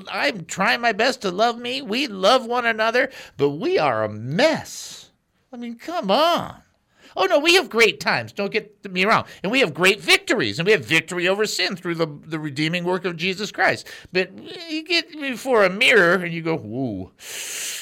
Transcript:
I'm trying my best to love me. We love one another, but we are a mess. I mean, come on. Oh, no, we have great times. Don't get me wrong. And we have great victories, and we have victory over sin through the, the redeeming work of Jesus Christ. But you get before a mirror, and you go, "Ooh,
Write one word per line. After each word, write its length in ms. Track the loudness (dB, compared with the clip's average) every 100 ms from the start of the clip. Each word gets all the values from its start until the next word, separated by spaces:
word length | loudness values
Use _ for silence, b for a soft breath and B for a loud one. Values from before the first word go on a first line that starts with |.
| -8
I'm 360 | -2 -2 -4 -8
trying 340 | -2 0 2
my 120 | 0
best 280 | 2 0 0
to 100 | -4
love 280 | 2 0 0
me. 240 | -6 -8
We 240 | -4 -4 -2
love 400 | 0 4 4 2
one 180 | -2
another, 460 | 0 0 0 2 -2 B B -2
but 140 | 0
we 280 | 0 -2 2
are 260 | 2 0
a 40 | -2
mess. 1000 | -4 -6 2 2 2 -6 -14 -14 -18 -20 _ _ _ _
I 60 | -12
mean, 160 | -12
come 360 | -10 -6 -4 2
on. 520 | 4 4 2 -2 -12 _ _ _ b b
Oh, 120 | -2 2
no, 140 | 4
we 160 | 6 4
have 120 | 4
great 320 | 2 2 2
times. 320 | -2 -2 -2
Don't 180 | -6 -2
get 400 | -4 -6 _ -8
me 140 | 0
wrong. 220 | 2 2 0 B
And 100 | -2
we 80 | 2
have 140 | 2
great 260 | 2 2 2
victories, 580 | 2 2 2 0 0 0
and 60 |
we 80 | 2
have 100 | 2
victory 460 | 4 0 0 -2 0
over 160 | 0
sin 320 | 0 0 -2 -2
through 200 | -6 -2
the, 100 | -2 -4
the 140 | -10 -8
redeeming 460 | -6 -2 -2 -2
work 200 | -2 -2
of 140 | -4 -4
Jesus 340 | -4 -4 -6
Christ. 340 | 0 0 0 -6 B B
But 160 | -4 -4 -6 -16 -16 -8
you 120 | -8
get 300 | -2 -2 -2
before 520 | -8 -8 -6 0 4
a 40 | 4
mirror, 460 | 4 4 6 6
and 180 | 2 0
you 80 | -6
go, 140 | -2
"Ooh, 580 | -4 -4 -6 -4 -6 -10 _ B B B B B B